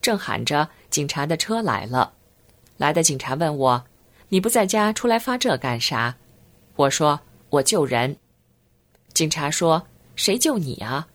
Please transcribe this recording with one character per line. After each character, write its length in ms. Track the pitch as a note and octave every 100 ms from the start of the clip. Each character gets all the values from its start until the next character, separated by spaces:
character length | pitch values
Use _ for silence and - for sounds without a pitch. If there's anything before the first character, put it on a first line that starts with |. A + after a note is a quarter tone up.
正 180 | - G#3
喊 260 | - -
着， 240 | A#2 D3 D#3 - _
“警 180 | - C#3+
察 180 | - C#3+
的 100 | E3
车 240 | - A3+
来 260 | G#3 G#2 G#2+
了。” 260 | B2+ A2+ _ _ _ _ _ _ _
来 160 | C#3+
的 100 | D#3
警 160 | D#3+ C#3
察 160 | -
问 220 | C3+ E3 D3
我 260 | C3 B2 B2 _ _ _ _
：“你 120 | F#3+
不 80 | G#3
在 180 | A#3 F#3+
家， 260 | A3 G#3
出 140 | A3 A#3+
来 120 | A3+
发 200 | A3+ B3
这 180 | B3+ C3+
干 240 | C3+ A#2+
啥？” 340 | - B2 A#2 B2 _ - _ _ _ -
我 140 | C#3
说 280 | - D3+ D3 - - _
：“我 120 | C#3+
救 240 | C3+ G#3+ C#3
人。” 280 | B2 B2+ D3 _ _ _ _ _ _ _ _ _
警 160 | - D#3
察 200 | D#3+ C#3+
说： 320 | D3+ E3+ E3 - - _ -
谁 220 | - A#3
救 200 | D#4 B3
你 180 | D3 -
啊？ 300 | G#2+ C3+ D#3+